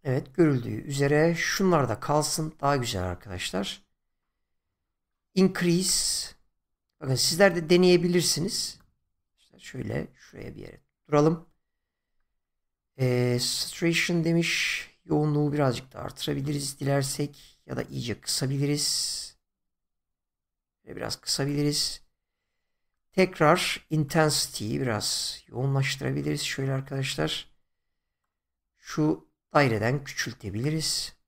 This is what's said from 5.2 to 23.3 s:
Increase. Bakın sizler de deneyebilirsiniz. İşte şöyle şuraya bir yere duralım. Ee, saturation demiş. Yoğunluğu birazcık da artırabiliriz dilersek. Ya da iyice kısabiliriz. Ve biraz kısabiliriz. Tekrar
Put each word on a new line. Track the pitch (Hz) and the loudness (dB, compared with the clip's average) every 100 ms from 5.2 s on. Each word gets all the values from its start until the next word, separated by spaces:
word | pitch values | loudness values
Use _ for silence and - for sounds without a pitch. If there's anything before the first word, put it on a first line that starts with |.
| _ | _
Increase. | - 190 190 175 170 185 - - - - - _ _ _ _ _ _ | 2 2 4 2 2 2 0 0 -4 -8 -16 _ _ _ _ _ _
Bakın | 131 127 | -4 0
sizler | - 165 196 175 | 0 4 4 4
de | 160 | 4
deneyebilirsiniz. | 175 180 175 175 175 160 - 180 - - - _ _ _ _ _ _ | 6 8 6 6 2 2 0 -2 -4 -6 -10 _ _ _ _ _ _
İşte | _ - | _ -20
şöyle | - 131 107 135 - | -16 -10 -6 -6 -6
şuraya | _ - - 107 - | _ -20 -16 -16 -14
bir | |
yere | 98 - _ _ _ | -18 -20 _ _ _
duralım. | 147 151 165 - _ _ _ _ _ _ _ _ _ _ _ _ _ _ - | 4 4 2 -6 _ _ _ _ _ _ _ _ _ _ _ _ _ _ -2
Ee, | 127 123 123 123 | 0 2 2 0
saturation | - - - - 170 170 - 170 | -2 -4 -6 -2 0 0 0 0
demiş. | 165 165 165 - - - - _ - | 2 2 2 0 -2 -4 -8 _ -2
Yoğunluğu | 151 151 147 147 | 0 2 2 2
birazcık | 147 139 120 - | 2 0 0 -8
da | - | -12
artırabiliriz | - - - 143 139 143 139 - | -12 -8 -6 -4 -4 -4 -6 -6
dilersek. | 135 139 135 - 143 - - _ - | 0 0 0 -4 -6 -8 -20 _ -10
Ya | 135 | -8
da | |
iyice | - 135 120 101 | -6 -8 -6 -6
kısabiliriz. | - - 135 139 143 147 - - - - - _ _ _ _ _ _ _ _ _ _ _ _ _ _ _ - | -4 -4 -2 -2 -2 0 -2 -2 -4 -6 -12 _ _ _ _ _ _ _ _ _ _ _ _ _ _ _ -16
Ve | - | -10
biraz | 113 - | -8 -8
kısabiliriz. | - - 139 147 147 147 - - _ _ _ _ _ _ _ _ _ _ _ | -4 -2 0 0 0 0 -2 -6 _ _ _ _ _ _ _ _ _ _ _
Tekrar | - 185 | 0 0